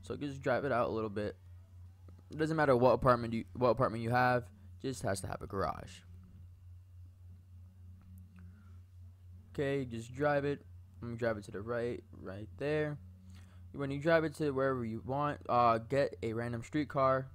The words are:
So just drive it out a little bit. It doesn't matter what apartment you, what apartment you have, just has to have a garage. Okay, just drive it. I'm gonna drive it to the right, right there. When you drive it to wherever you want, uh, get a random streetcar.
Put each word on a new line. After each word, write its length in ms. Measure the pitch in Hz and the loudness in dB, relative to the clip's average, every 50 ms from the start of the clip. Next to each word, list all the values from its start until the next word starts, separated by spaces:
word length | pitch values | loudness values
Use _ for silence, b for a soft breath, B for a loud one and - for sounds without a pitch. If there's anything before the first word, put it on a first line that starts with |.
So 120 | - - 113 | -8 -8 -8
just 260 | 87 143 143 139 139 | -6 -6 -8 -8 -4
drive 240 | 135 139 123 110 107 | 0 2 2 2 2
it 60 | 143 | 2
out 180 | 117 117 123 - | 2 2 2 2
a 40 | |
little 180 | 95 110 110 107 | 0 -2 -2 -2
bit. 240 | 98 104 104 - - - - - - - - - - - - - - - - - - - - - | -2 -4 -4 -4 -6 -10 -18 -20 -20 -20 -20 -20 -20 -20 -20 -20 -20 -20 -20 -20 -20 -20 -18 -12
It 80 | - 151 | -2 -2
doesn't 180 | 156 156 160 | 0 0 4
matter 200 | 160 151 139 127 | 4 6 6 8
what 160 | 120 123 127 | 8 8 8
apartment 400 | 110 - - 131 123 120 117 117 | 6 8 6 4 4 4 2 -2
you, 120 | 117 113 104 - - | -2 -4 -4 -6 -2
what 160 | 120 123 123 | 2 4 4
apartment 340 | 113 120 127 95 104 117 117 | 6 4 2 0 2 -2 -2
you 60 | 117 | 2
have, 340 | 120 127 127 123 123 123 120 - B B B B B B | 4 4 4 4 4 2 0 -4 B B B B B B
just 220 | - 135 131 - | -6 -6 -4 -2
has 180 | - 104 98 95 | -2 -2 -2 -2
to 40 | 95 | -4
have 160 | 101 - - | -8 -8 -8
a 60 | - 85 | -8 -6
garage. 420 | - 98 90 76 - - - - - - - - - - - - - - - - - - - - - - - - - - - - - - - - - - - - - - - - - - - 90 - - - 92 - - - - - 90 90 90 B B B B B B B - - - - - - - - - - - - - | -2 -2 -2 -2 -2 -6 -10 -14 -16 -18 -18 -20 -20 -20 -20 -20 -20 -20 -20 -20 -20 -20 -20 -18 -18 -20 -20 -20 -20 -20 -20 -20 -20 -20 -20 -20 -20 -20 -20 -20 -20 -20 -20 -20 -20 -20 -20 -20 -20 -20 -18 -18 -18 -18 -18 -20 -20 -18 -18 -18 B B B B B B B -20 -20 -20 -20 -20 -20 -20 -20 -20 -20 -20 -20 -10
Okay, 320 | - - 143 139 139 143 135 | -4 -2 -2 0 0 -2 -2
just 300 | 123 113 113 113 120 123 | -4 -6 -8 -8 -10 -4
drive 300 | 131 147 147 147 143 139 | 0 2 2 2 2 2
it. 200 | 143 143 - - - - - - - - - | 0 -4 -4 -8 -18 -20 -20 -20 -20 -14 -12
I'm 60 | 110 120 | -8 -8
gonna 100 | 117 117 | -4 0
drive 180 | 120 117 113 | 0 0 0
it 80 | 104 104 | -2 -6
to 60 | - | -8
the 100 | 110 95 | -10 -8
right, 440 | 104 113 120 120 120 120 117 - - - | -6 -4 -4 -2 -2 -2 -4 -6 -10 -14
right 360 | 90 87 - 92 95 101 107 - - - | -18 -14 -12 -10 -10 -10 -12 -14 -8 -4
there. 400 | 139 147 151 151 151 151 147 - - - - - B B B B B B B B B B | -2 0 0 0 0 -2 -4 -8 -12 -18 -18 -20 B B B B B B B B B B
When 180 | - 139 139 139 | -8 -6 -4 -2
you 80 | 139 143 | -4 0
drive 240 | 143 165 165 160 | 4 6 6 6
it 120 | 156 160 143 | 6 2 0
to 160 | - 156 147 | 0 0 0
wherever 320 | 135 131 135 135 135 127 120 | 2 4 2 2 2 0 -2
you 180 | 110 113 113 92 | -2 -4 -6 -4
want, 360 | 110 131 143 147 147 143 - - - | -4 -2 0 0 0 -2 -4 -2 2
uh, 300 | 120 120 120 117 113 113 | 4 6 6 6 6 4
get 360 | 113 117 131 135 143 - - - | 2 0 2 2 2 2 0 -4
a 100 | - 113 | -4 -2
random 300 | 110 117 117 120 120 117 | -2 -2 -2 -2 -4 -6
streetcar. 640 | 117 - - 151 147 123 - 139 135 135 131 131 131 131 | -6 -4 -2 -2 -2 0 0 2 4 4 4 2 0 -6